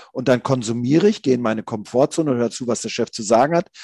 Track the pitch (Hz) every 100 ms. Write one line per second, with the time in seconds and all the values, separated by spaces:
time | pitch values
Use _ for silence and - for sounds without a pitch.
0 | - - 127 123 - 131 110 117 120 151
1 | 208 214 - 127 117 107 101 113 104 123
2 | 147 - 160 123 117 - 120 113 113 -
3 | 113 - 104 113 139 170 - -